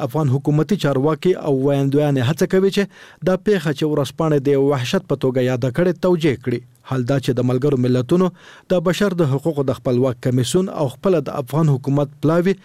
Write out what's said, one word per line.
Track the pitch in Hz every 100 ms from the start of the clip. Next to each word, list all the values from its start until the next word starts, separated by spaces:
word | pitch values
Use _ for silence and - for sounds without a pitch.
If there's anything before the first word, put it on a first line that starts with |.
| 139
افغان | 143 147
حکومتي | 131 151 147 156 196
چارواکي | 147 135 143 156 180 185 170
او | 135
ویاندویانې | 139 139 139 139 147 139 123
هڅه | 156 190
کوي | 190 196 196
چې | 196 - - - 151
دا | 185 202
پیښه | 202 156 143
چې | 156
ورځپاڼې | 147 139 - 160 147 135
د | 139
یو | 139
وحشت | 143 123 190 -
په | 143
توګه | 139 127 123
یاده | 127 127 120
کړې، | 180 170 185
توجیه | 175 156 120 -
کړي. | 123 - _ -
حال | 131 123
دا | 139
چې | 135 127
د | 123
ملګرو | 127 147 135
ملتونو | 123 127 123 175 185 - - - -
د | 180 170
بشر | 170 208 175
د | 151
حقوقو | 135 170 143 135
د | 120
خپلواک | 139 123 131 123 131
کمیسیون | 127 123 180 190 185
او | 139 -
خپله | 196 170 135
د | -
افغان | 131 147 160
حکومت | 135 139 143 143 - 139
پلاوي | 165 175 190